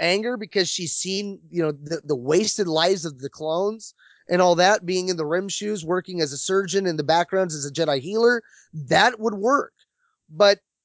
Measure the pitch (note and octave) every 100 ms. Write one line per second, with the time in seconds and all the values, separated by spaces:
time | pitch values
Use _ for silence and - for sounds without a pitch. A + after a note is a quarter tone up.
0 | E3+ G3 A3 B3 G#3 G3+ F3 - E3+ -
1 | F3+ F#3+ G3+ F#3+ D#3+ E3+ D#3+ C#3+ D3 D#3+
2 | D3 C3+ B2 E3 G#3+ - F3+ D#3 F3 G3
3 | D#3 C3 C#3 - D#3 E3 G3+ A3 - _
4 | _ _ - F3+ F3+ E3+ F3+ G#3 F3 F#3
5 | F#3 F3 D3+ E3+ G3 - G#3 G#3 D#3+ F3+
6 | F3+ F3+ D3+ C#3 - F#3+ F#3+ F#3+ F#3 D#3
7 | C#3+ E3 F3 F#3+ F#3 D#3 C#3+ C3+ D#3+ C#3
8 | C#3 G#3+ A#3 A#3+ - _ _ D#3+ C3 D#3+
9 | A3 A#3 G#3+ G#3 G#3+ C#4 - _ _ _
10 | _ _ _ D#3 G3+ G3+ _ _